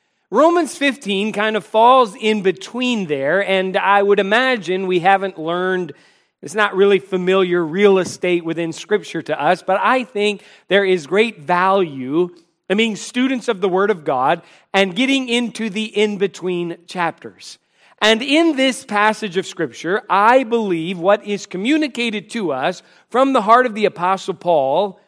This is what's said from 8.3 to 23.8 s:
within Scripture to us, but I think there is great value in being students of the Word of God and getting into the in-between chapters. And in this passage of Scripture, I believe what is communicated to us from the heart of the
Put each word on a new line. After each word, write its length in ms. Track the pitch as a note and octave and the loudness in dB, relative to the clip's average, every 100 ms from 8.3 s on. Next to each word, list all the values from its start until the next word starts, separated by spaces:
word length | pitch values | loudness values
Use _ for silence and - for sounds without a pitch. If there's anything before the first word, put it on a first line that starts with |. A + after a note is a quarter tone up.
| F3 | -2
within 300 | E3 E3 E3 | -2 -6 -6
Scripture 480 | D3+ - G#3 G#3 E3 | -8 -4 -4 -4 -8
to 180 | - D3 | -6 -2
us, 240 | D3+ F3+ | 0 0
but 160 | - F#3+ | 0 0
I 220 | G3 B3+ | 2 0
think 380 | A#3+ G3+ G#3 G3+ - - - | -2 -2 -2 -4 -12 -14 0
there 180 | G3 G3 | 0 2
is 200 | F3+ C#3 | 0 0
great 340 | G3 A#3 F3+ | 0 0 -2
value 960 | C#3+ F3 F#3+ G3 E3+ C3+ B2+ D#3 F3 - _ _ - | -2 0 2 2 0 -6 -4 -2 -2 -6 _ _ -4
in 60 | G3+ | 0
being 180 | A3+ | 0
students 540 | F#3 - B3 C4 C4 - | -2 -8 -2 -2 -2 -4
of 120 | G3 | -2
the 80 | F#3+ | -2
Word 220 | F#3 G3+ | 0 0
of 140 | F3+ | -2
God 380 | D3+ B2+ C#3 E3+ - _ _ | -2 0 0 -2 -6 _ _
and 220 | G3 G3 | 0 0
getting 340 | F3 C4 C4+ B3+ | 0 0 0 -2
into 400 | A#3+ A#3+ - A3 | -2 -2 -6 -6
the 180 | G3+ G#3+ | -6 -4
in-between 880 | G3+ G#3+ G3+ G3+ - F#3 F3 E3+ E3+ - | -2 -2 0 -4 -4 -6 -4 -6 -8 -12
chapters. 720 | F3+ E3 - A2 - - - _ _ _ - | -6 -6 -6 -16 -20 -20 -20 _ _ _ 0
And 220 | G#3+ A3+ | 2 2
in 320 | C#4 D4+ E4 | 2 2 2
this 300 | C4 C4 B3 | 2 0 -2
passage 520 | - G#3 G#3+ G#3+ G#3+ F3 | -4 0 2 0 -4 -6
of 80 | |
Scripture, 580 | F#3 - D3 - D#3+ G#3 - | -6 -6 -6 -6 -6 -4 0
I 360 | F#3+ G#3+ C4 | 2 4 4
believe 520 | A3+ A#3 G#3 E3 E3 F3+ | 2 -2 -2 -4 -4 -2
what 300 | F3+ G#3+ G#3 | 0 0 0
is 200 | G3+ - | -8 -8
communicated 840 | F3+ A3+ D#4 D4+ A#3 A#3 G#3 G3 | -6 -2 0 -2 -4 -6 -6 -8
to 220 | A3+ E3+ | -6 -4
us 320 | C3 D#3 F3+ _ _ _ | -2 -2 -4 _ _ _
from 240 | B3 C4+ | 0 2
the 100 | C4 | 2
heart 240 | G3+ A#3+ B3+ | 4 4 4
of 80 | |
the 120 | G#3 | 0